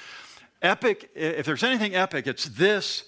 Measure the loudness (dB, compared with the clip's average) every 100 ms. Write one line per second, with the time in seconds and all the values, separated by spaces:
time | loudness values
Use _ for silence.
0 | -18 -18 -20 -20 -20 -2 0 2 0 0
1 | -4 -4 -4 -2 -2 0 2 2 0 2
2 | 0 0 -4 -4 -6 2 4 4 0 -6